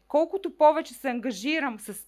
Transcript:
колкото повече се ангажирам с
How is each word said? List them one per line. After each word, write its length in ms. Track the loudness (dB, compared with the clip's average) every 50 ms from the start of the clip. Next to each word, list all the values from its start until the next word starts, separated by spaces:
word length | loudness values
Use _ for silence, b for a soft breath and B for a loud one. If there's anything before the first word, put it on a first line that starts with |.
| _
колкото 500 | -2 0 0 2 2 -2 -6 -6 -6 2
повече 360 | 6 6 6 6 4 -2 -6 -12
се 160 | -8 -6 -4
ангажирам 680 | -4 -4 -4 -6 -6 -4 -4 -2 -2 -2 -2 -4 -6 -8
с 260 | -12 -14 -14 -14 -16